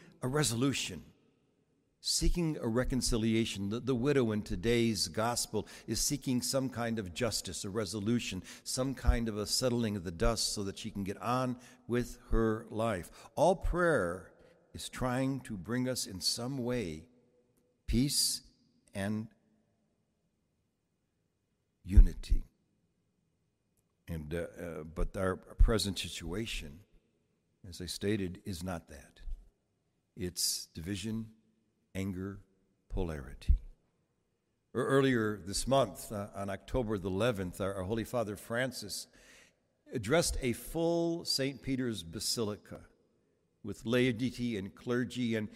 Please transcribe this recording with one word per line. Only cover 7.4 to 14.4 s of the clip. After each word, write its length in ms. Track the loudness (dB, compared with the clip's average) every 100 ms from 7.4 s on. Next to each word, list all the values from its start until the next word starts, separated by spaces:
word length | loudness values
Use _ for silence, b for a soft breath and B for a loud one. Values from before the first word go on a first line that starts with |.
| -6 -8
a 60 | -6
resolution, 720 | -4 -4 -2 2 2 0 -6 -8 B
some 300 | -8 -2 -2
kind 340 | 2 2 4 2
of 120 | -2
a 80 | -2
settling 500 | 0 2 2 0 -2
of 80 |
the 60 | -4
dust 420 | 2 2 2 0
so 120 | -2
that 120 | -4 -6
she 140 | -8
can 120 | -6
get 140 | -4 -4
on 340 | -2 0 0 -4 B B -2
with 300 | -2 -2 -8 -2
her 360 | 2 2 0 -4
life. 420 | -2 0 -2 -6 B B 2
All 200 | 4 4
prayer 720 | 0 2 4 4 2 -2 -10 -20